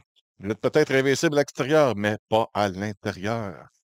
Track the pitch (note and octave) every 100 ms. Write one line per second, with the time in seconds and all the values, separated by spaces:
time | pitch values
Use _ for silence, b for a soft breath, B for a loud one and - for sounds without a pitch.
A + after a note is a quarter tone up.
0 | _ _ _ - G2 G#2+ B2+ D3+ D3+ C3+
1 | C3+ C3 E3 D3 C#3 - C3 D#3 C#3+ G2+
2 | G#2 G#2+ - A2 A2+ G2 G2+ F2+ G#2+ G2+
3 | G#2 F#2 G2+ A#2 G2+ C#2+ - _